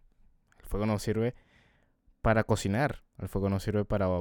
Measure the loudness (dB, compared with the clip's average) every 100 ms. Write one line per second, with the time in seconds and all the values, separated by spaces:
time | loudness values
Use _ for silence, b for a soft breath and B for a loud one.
0 | -20 _ -20 _ _ -20 -8 -2 0 0
1 | -2 -2 -2 b b b b b b b
2 | _ _ 2 4 4 0 0 0 0 -4
3 | -14 -12 -8 -2 0 0 0 -2 0 0
4 | 0 0